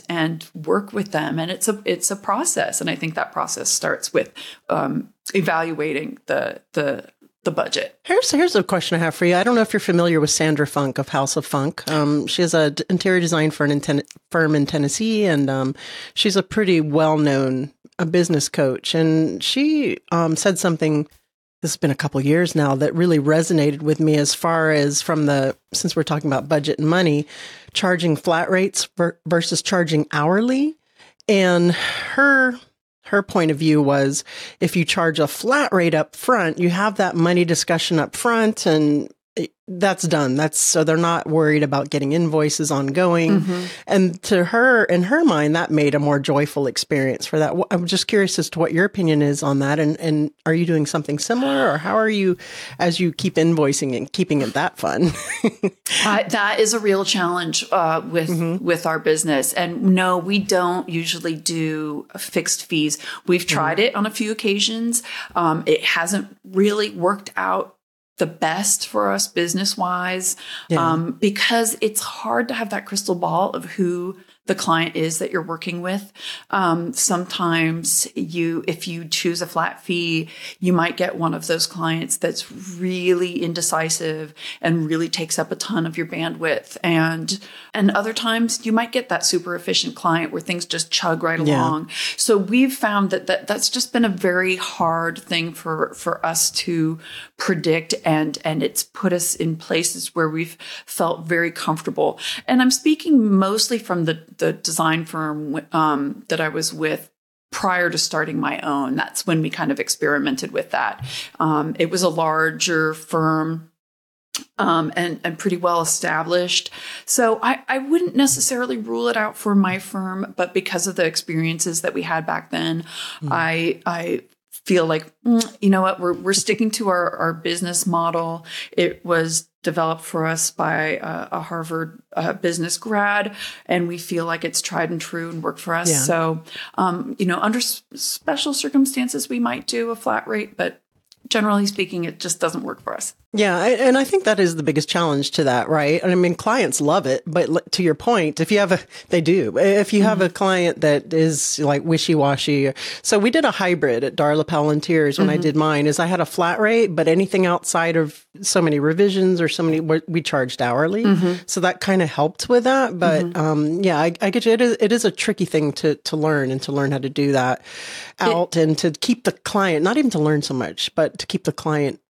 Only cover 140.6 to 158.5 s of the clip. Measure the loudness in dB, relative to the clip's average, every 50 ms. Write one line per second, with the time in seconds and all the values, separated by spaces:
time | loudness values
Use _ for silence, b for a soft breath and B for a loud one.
140.6 | -4 -4 -4 _ _ _ _ _ _ _ -20 _ _ -2 0 0 2 2 2 2
141.6 | 2 0 -2 -4 -6 -4 -4 -6 -6 -6 -6 -10 -8 -8 -4 -2 -2 -2 -2 -4
142.6 | -8 -8 -10 -8 -8 -8 -8 -6 -8 -10 -12 _ _ -6 0 2 2 2 2 2
143.6 | 2 2 2 4 4 4 4 4 4 2 2 2 4 2 4 4 4 2 2 0
144.6 | 0 0 0 0 0 0 0 0 2 2 2 0 0 -2 0 2 2 4 4 2
145.6 | 2 2 2 2 2 2 2 2 2 2 2 4 4 2 2 0 0 0 2 2
146.6 | 2 0 0 0 2 2 2 2 2 0 -2 -2 -2 -2 0 0 0 2 0 -2
147.6 | -2 -2 -2 0 2 2 0 0 0 2 2 2 2 0 0 -2 0 2 2 2
148.6 | 4 2 2 0 -2 B B B B B 0 2 4 4 2 2 2 2 2 4
149.6 | 4 4 4 4 2 2 4 4 4 4 4 2 0 0 0 0 0 2 2 2
150.6 | 2 0 0 2 2 2 2 2 0 0 2 2 4 4 2 0 -2 -2 -2 0
151.6 | 0 0 0 0 2 0 0 0 2 2 2 4 4 2 2 0 0 0 2 2
152.6 | 2 0 -2 B B B B B B 0 2 4 4 4 4 4 2 2 0 0
153.6 | 0 0 2 2 2 2 2 2 0 -2 0 2 2 2 4 2 0 0 0 2
154.6 | 2 2 2 0 0 2 2 4 4 2 2 2 2 2 2 2 0 2 2 2
155.6 | 2 2 2 2 2 2 2 2 0 0 2 0 0 -2 0 0 0 0 2 2
156.6 | 2 2 4 4 2 2 2 2 2 4 4 4 2 2 2 2 2 2 2 0
157.6 | -2 -2 0 0 0 2 2 2 0 0 -4 -14 _ _ _ -8 -6 0